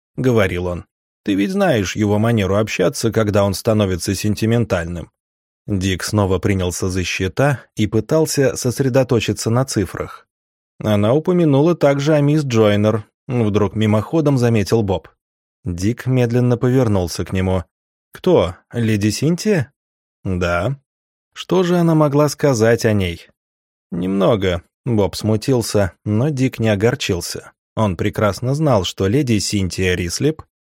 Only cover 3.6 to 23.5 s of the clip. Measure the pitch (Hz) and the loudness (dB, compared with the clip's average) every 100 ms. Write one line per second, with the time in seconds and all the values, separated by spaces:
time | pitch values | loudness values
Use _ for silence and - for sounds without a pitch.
3.6 | 113 107 98 90 - 95 107 101 110 117 | 0 0 0 -2 -4 -2 -2 0 0 0
4.6 | 113 90 85 85 - _ _ _ _ _ | 0 -2 -4 -10 -12 _ _ _ _ _
5.6 | - 98 95 90 - 107 95 90 98 95 | -6 -4 -2 -4 -2 0 2 0 0 0
6.6 | 90 - 95 92 87 - 95 - 143 127 | -2 -2 -4 -2 -4 -4 -4 0 0 -2
7.6 | - - 107 110 107 156 151 143 131 - | -6 -4 0 0 0 0 2 2 0 0
8.6 | 127 - 135 131 127 113 - 101 113 120 | -4 -2 0 0 2 0 0 -2 -2 0
9.6 | 135 110 90 - - - _ _ _ _ | 0 -2 -4 -6 -10 -14 _ _ _ _
10.6 | _ - 107 104 104 151 185 180 156 135 | _ -6 0 2 2 2 2 2 4 4
11.6 | 165 165 143 139 143 151 143 151 139 113 | 2 2 2 2 2 2 2 0 0 2
12.6 | 107 104 107 107 - _ - 123 107 104 | 4 4 2 0 -6 _ -6 -2 0 2
13.6 | 101 104 110 107 - 165 143 131 120 113 | 0 0 0 0 0 0 2 2 2 2
14.6 | 92 117 98 90 - _ _ _ _ _ | 2 0 0 -4 -8 _ _ _ _ _
15.6 | - 85 101 120 127 127 120 123 123 120 | -12 -4 -4 -4 -2 0 0 0 0 0
16.6 | 127 131 113 101 87 - 87 95 92 92 | 2 2 2 0 -2 -6 -6 -2 -2 -2
17.6 | - _ _ _ _ - 185 143 87 - | -6 _ _ _ _ -4 2 2 2 -4
18.6 | _ 120 113 107 107 - 143 175 214 180 | _ -4 0 0 0 0 -2 -2 0 -2
19.6 | 110 _ _ _ _ _ 101 90 87 87 | -2 _ _ _ _ _ -6 -2 0 0
20.6 | 110 139 _ _ _ _ _ - - 180 | -2 -6 _ _ _ _ _ -18 -2 0
21.6 | 175 175 165 156 151 143 147 - 147 117 | 2 2 4 4 4 2 2 2 0 4
22.6 | 113 117 113 104 90 85 - _ _ | 4 4 2 0 0 -6 -14 _ _